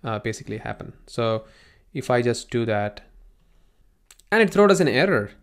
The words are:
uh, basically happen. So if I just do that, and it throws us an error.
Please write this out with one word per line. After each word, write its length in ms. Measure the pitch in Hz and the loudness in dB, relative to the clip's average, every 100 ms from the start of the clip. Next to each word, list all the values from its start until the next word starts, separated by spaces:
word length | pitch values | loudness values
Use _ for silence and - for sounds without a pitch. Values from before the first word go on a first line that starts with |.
uh, 160 | 120 107 | -6 -6
basically 380 | 113 110 - 107 | -6 -8 -10 -10
happen. 340 | 110 107 - - - | -10 -12 -14 -18 -12
So 380 | - 113 110 - - - _ _ | -4 -2 -2 -6 -20 -20 _ _
if 180 | - - | -12 -2
I 100 | 123 | 0
just 280 | 120 117 - | 0 -2 -4
do 160 | 120 113 | -4 -2
that, 340 | 104 104 - - - - _ _ _ _ _ _ _ _ - _ | -2 -2 -8 -20 -20 -20 _ _ _ _ _ _ _ _ -20 _
and 80 | 214 | 2
it 100 | 208 | 2
throws 200 | 175 208 | 4 6
us 80 | 180 | 6
an 80 | 160 | 4
error. 420 | 117 190 139 104 - | 2 2 0 -2 -14